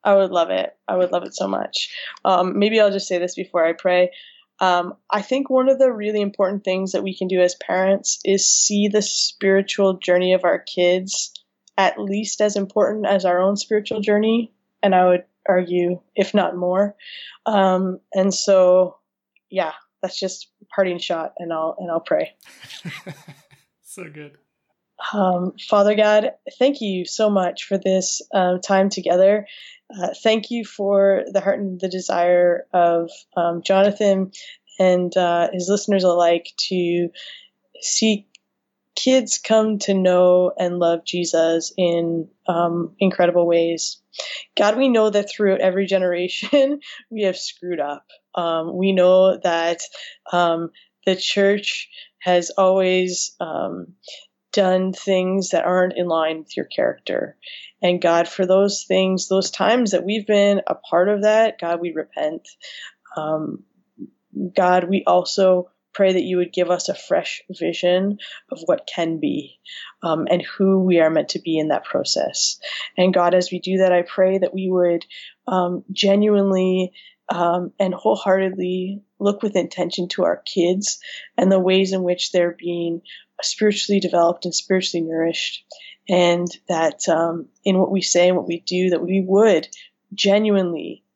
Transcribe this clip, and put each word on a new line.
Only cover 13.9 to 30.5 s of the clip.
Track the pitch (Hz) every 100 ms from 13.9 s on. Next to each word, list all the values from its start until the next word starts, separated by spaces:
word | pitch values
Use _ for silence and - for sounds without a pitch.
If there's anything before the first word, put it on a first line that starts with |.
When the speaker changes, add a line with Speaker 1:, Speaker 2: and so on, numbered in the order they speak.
| 220
Speaker 1:
journey, | 208 208 220 226 226 _ _ _
and | 202
I | 185 180
would | 180 180 _ -
argue, | 185 175 180 175 180 _
if | - 190
not | 208 175 175
more. | 180 180 202 202 - - - - -
Um, | 208 190 185 190 185 _
and | 196 196
so, | 185 - 196 185 185 180 - _ _ _ _ _
yeah, | 190 165 - _ _
that's | 185 -
just | 190 185 - _
a | _
parting | - 190 175
shot, | - 170 156 -
and | 175
I'll, | 160 160 -
and | 180
I'll | 165
pray. | - 156 156 _ - - - -
Speaker 2:
<laughs> | 170 - - 139 - 143 _ _ _ _
So | - -
good. | 170 151 147 143 _ _ _ _ _ _ -
Speaker 1:
Um, | 208 185 180 180 - -
Father | 208 202
God, | 214 208 214 214 - - -
thank | 262 277
you | 214 185
so | 180 - 214
much | 202 180 -
for | - 196
this, | 190 190 185 - -
um, | 202 180 180
time | 185 196 196
together. | 202 180 180 190 208 202 - - - _
Uh, | 208 175 -
thank | 226 220 208